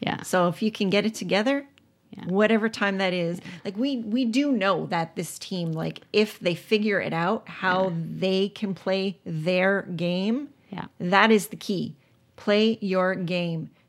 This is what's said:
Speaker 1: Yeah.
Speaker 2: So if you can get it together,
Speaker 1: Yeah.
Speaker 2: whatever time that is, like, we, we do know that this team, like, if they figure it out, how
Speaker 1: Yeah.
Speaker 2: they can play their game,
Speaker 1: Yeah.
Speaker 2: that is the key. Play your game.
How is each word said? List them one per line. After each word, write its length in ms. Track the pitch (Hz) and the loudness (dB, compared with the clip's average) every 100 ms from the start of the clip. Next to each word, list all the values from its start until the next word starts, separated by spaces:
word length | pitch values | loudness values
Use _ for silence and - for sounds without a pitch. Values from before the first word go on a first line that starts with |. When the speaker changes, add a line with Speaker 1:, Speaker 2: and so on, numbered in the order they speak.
Speaker 1:
Yeah. 220 | - - | -4 -4
Speaker 2:
So 260 | - 185 175 | -2 2 2
if 120 | - | 2
you 80 | 214 | -2
can 180 | 214 196 | 0 2
get 160 | 202 208 | 2 0
it 80 | |
together, 500 | 220 180 185 220 277 277 _ _ _ _ | -4 -2 0 2 -2 -4 _ _ _ _
Speaker 1:
Yeah. 140 | - 165 | -12 -2
Speaker 2:
whatever 420 | 185 214 220 220 | 2 4 4 2
time 300 | - 202 190 | 0 -2 0
that 140 | 190 | 0
is, 260 | 180 170 175 - 170 | 0 -2 -4 -10 -12
like, 120 | 202 196 | -8 -4
we, 220 | 269 254 | -2 -2
we 260 | 226 240 | -2 0
do 260 | 247 233 294 | 2 2 2
know 340 | 240 196 165 151 | 2 2 2 0
that 280 | 170 165 | -2 -2
this 240 | - 165 - | -6 -8 -10
team, 340 | - 185 170 | -8 -4 -2
like, 280 | 160 160 - - | -2 -4 -8 -2
if 260 | 202 214 - | 0 0 0
they 140 | 180 170 | -2 -2
figure 440 | - 214 214 196 | 0 2 2 0
it 120 | - | 0
out, 360 | 165 170 226 - | 0 0 -2 -6
how 400 | 165 185 185 190 | -4 0 2 0
Speaker 1:
Yeah. 40 | 165 160 160 | -2 -6 -2
Speaker 2:
they 300 | 185 190 196 | 0 2 0
can 260 | - 202 | -2 -6
play 440 | 185 - 190 196 180 | -4 -2 -2 -2 -6
their 580 | 185 160 160 185 185 196 | -8 -4 0 2 4 2
game, 680 | - 170 175 180 196 247 285 - _ | -2 -4 -2 0 0 -2 -4 -14 _
Speaker 1:
Yeah. 160 | 180 - - | -12 -12 -8
Speaker 2:
that 320 | 180 196 220 | 0 4 6
is 160 | 220 - | 6 2
the 80 | 160 | -6
key. 380 | - 185 151 - _ _ _ - | -6 -4 -4 -10 _ _ _ -6
Play 420 | - 208 220 220 | 0 4 4 0
your 340 | 202 185 185 | -2 0 0
game. 560 | 185 170 180 170 165 156 - | 0 -2 -2 -2 -4 -8 -14